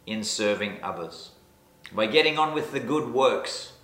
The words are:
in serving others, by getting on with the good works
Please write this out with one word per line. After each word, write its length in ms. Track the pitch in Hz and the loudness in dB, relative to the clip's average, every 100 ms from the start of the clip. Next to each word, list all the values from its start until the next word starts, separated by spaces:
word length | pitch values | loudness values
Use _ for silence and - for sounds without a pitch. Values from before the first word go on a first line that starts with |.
| - | -8
in 180 | 110 | -6
serving 580 | 104 - 104 101 101 95 | -4 0 0 2 -2 -6
others, 500 | 92 92 80 - - - _ _ _ _ - | -8 -8 -10 -12 -18 -20 _ _ _ _ -8
by 140 | 95 110 | -2 4
getting 320 | 147 156 151 | 6 4 2
on 160 | 156 | 0
with 180 | 151 - | 0 -4
the 80 | 139 | -4
good 320 | 123 151 123 | -2 -2 0
works 600 | 123 131 - - - - - | 4 4 4 -2 -8 -12 -18